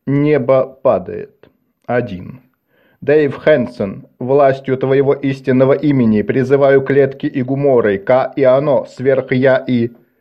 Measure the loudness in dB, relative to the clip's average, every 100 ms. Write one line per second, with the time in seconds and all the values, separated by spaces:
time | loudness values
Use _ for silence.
0 | -4 0 0 0 2 0 0 -2 0 0
1 | -4 -12 -14 _ _ _ _ _ -6 -4
2 | -4 -10 -16 -20 _ _ _ _ _ _
3 | 0 0 0 -2 0 2 0 -6 -8 -10
4 | -18 -10 -2 2 2 0 -4 -4 0 0
5 | 0 -2 -4 -4 -2 2 2 2 0 0
6 | 2 0 0 -2 0 2 4 2 2 2
7 | 0 -2 -8 -6 -4 -2 0 2 2 -2
8 | 0 0 0 0 2 2 2 -2 -2 -4
9 | 0 0 0 0 2 2 0 -2 -4 -8
10 | _ _